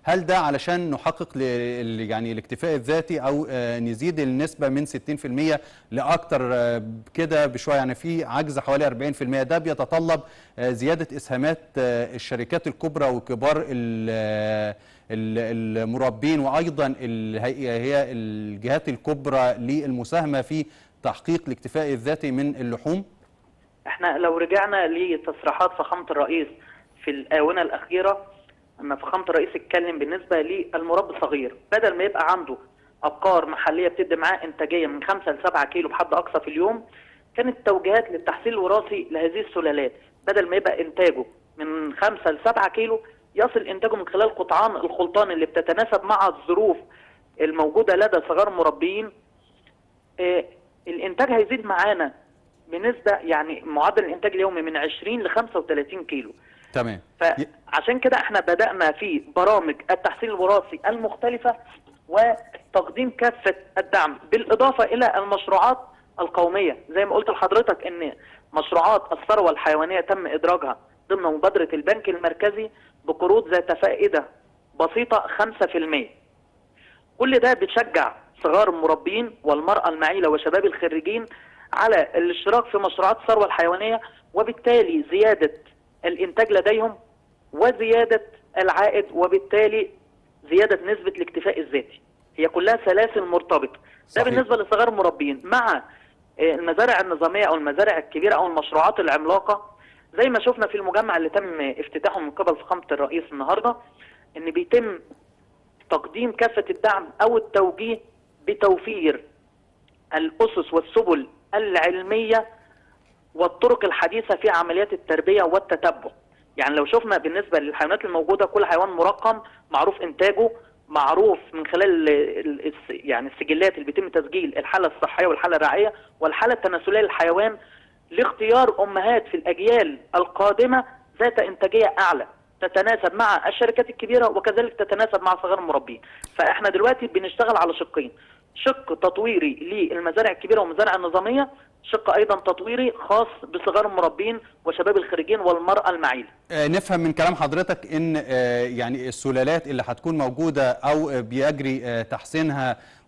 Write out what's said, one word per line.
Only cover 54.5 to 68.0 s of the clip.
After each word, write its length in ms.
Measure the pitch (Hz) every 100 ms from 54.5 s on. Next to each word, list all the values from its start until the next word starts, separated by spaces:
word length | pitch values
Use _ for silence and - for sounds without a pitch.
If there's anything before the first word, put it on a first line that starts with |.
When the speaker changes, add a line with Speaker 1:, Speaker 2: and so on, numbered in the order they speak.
| 175
Speaker 2:
من 140 | 160 156
عشرين 460 | 151 - 202 240
لخمسة 360 | 180 220 226 180
وتلاتين 460 | - 147 143 185
كيلو. 280 | 156 143 110 - _ - -
Speaker 1:
تمام. 280 | 127 117 95 _ -
Speaker 2:
فعشان 800 | 165 - - _ - 151 226 254
كده 180 | 254 254
احنا 240 | - 202
بدأنا 520 | 175 175 220 190 156
في 300 | 151 208 147 - 180
برامج 380 | 185 208 160 147 -
التحصيل 380 | 180 180 - 226
الوراثي 500 | 190 185 202 190 - 196
المختلفة 680 | 226 220 - 240 240 240 233 - - _ _ -
وتقديم 1000 | 190 233 220 - - _ 190 180 240 254
كافة 440 | - 240 233 196 185 - 190
الدعم، 400 | 190 196 151 139 -
بالإضافة 520 | 226 220 220 269 262
إلى 280 | 220 240 240 196
المشروعات 640 | 202 196 - 185 226 254 - - _ -
القومية. 560 | 170 180 175 196 175 123 -
زي 140 | 175
ما 100 | 202
قلت 160 | 190 220
لحضرتك 560 | - 185 220 233 175 185
إن 260 | 170